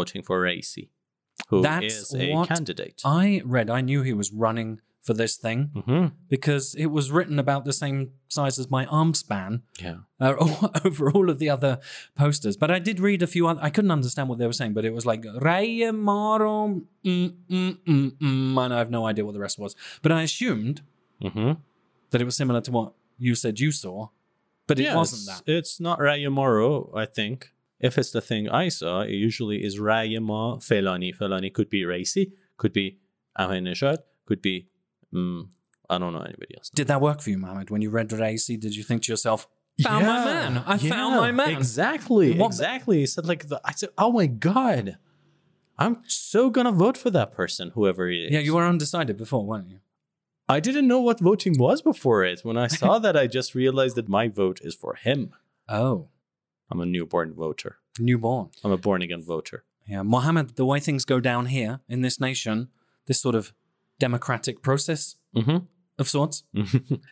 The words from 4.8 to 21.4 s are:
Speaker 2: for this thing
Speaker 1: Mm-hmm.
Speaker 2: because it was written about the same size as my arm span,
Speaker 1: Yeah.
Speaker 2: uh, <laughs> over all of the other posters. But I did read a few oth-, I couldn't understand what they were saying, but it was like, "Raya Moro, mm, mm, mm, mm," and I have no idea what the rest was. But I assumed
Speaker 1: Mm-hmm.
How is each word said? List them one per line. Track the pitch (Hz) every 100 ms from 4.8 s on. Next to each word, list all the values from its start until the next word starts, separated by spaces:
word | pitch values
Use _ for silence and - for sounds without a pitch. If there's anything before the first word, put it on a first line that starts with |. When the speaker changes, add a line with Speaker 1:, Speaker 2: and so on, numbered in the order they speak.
| _ _
Speaker 2:
for | -
this | 110 113 -
thing | 113 113 147
Speaker 1:
Mm-hmm. | 143 104 143 175 - -
Speaker 2:
because | 131 147 143 135 -
it | 156
was | 151 135
written | 156 170 147
about | 135 139
the | 139
same | 135 143 139 131 - -
size | - 139 131
as | 127
my | 131 131
arm | 151 160
span, | 151 - 101 95 120 - -
Speaker 1:
Yeah. | 90 85 - -
Speaker 2:
uh, | 131 139
<laughs> | 160 151 196 160
over | 190 147 143
all | 185 185
of | 143
the | 151
other | 135 139 127 - - -
posters. | - 143 147 107 98
But | 156
I | 180
did | 175 190
read | 196 196
a | 175
few | 175 165
oth-, | 160 147
I |
couldn't | 151 202 156
understand | 123 135 135
what | 120
they | 120
were | 117
saying, | 123
but | 107
it | 110
was | 117
like, | 120 110
"Raya | 113 117 147 180 220 226 226
Moro, | 220 208 202 214 220 214 214 214 190 - _
mm, | 190 180 180 175 -
mm, | 185 185 180 -
mm, | 143 139 131
mm," | 147 131 131 131
and | 127
I | 120
have | 117 117
no | 113
idea | 107 104
what |
the | 104 101
rest | -
was. | 101 - - -
But | 156
I | 165
assumed | 160 - 247 123 110 143 - _ _ -
Speaker 1:
Mm-hmm. | 98 107